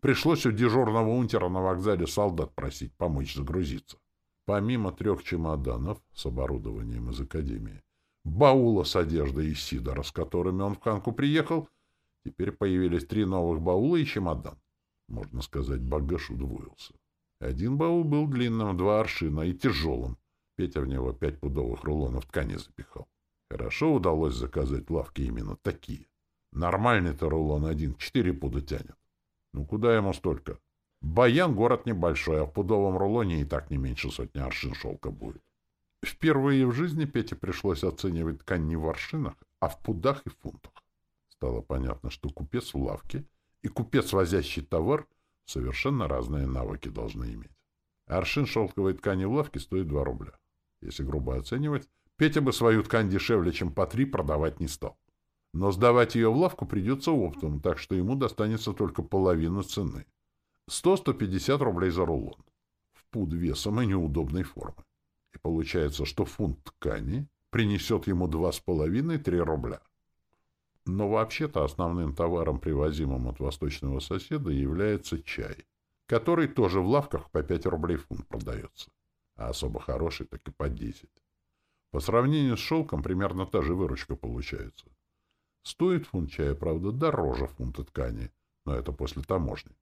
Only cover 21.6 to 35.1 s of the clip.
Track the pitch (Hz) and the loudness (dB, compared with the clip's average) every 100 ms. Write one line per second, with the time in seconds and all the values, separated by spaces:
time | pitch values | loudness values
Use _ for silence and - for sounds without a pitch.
21.6 | 60 55 - 76 67 64 - - 58 50 | -2 -4 -2 0 0 -2 -4 -4 -4 -6
22.6 | - - - - - _ _ _ _ - | -10 -16 -16 -16 -18 _ _ _ _ -8
23.6 | 113 - 156 139 90 80 78 58 62 - | -6 0 2 4 4 4 2 0 -4 -2
24.6 | 69 69 - 82 - - 64 57 52 50 | -2 -2 -2 -4 -4 -4 -4 -4 -8 -6
25.6 | - - - 73 - _ _ _ _ - | -6 -6 -8 -12 -12 _ _ _ _ -2
26.6 | 87 92 117 113 87 78 80 78 76 73 | 0 2 4 4 2 0 0 2 2 2
27.6 | 78 78 78 - - 135 90 71 69 64 | 0 0 -2 -4 -2 0 2 0 -2 -4
28.6 | 71 - - - _ _ _ _ _ - | -4 -8 -8 -20 _ _ _ _ _ -8
29.6 | 73 107 117 113 101 - 92 71 - - | -4 0 4 4 4 0 -2 -2 -4 -12
30.6 | _ _ _ _ 71 82 123 131 180 107 | _ _ _ _ -2 6 6 6 4 4
31.6 | 117 120 - 101 85 73 - 78 76 - | 4 4 0 0 2 0 0 0 0 -2
32.6 | 90 110 98 92 98 117 104 82 73 73 | 2 4 4 2 2 2 2 0 0 -4
33.6 | - 71 65 62 67 - 58 - 65 - | -2 -4 -2 -4 -6 -6 -8 -6 -6 -4
34.6 | 65 - - - - | -6 -6 -8 -8 -8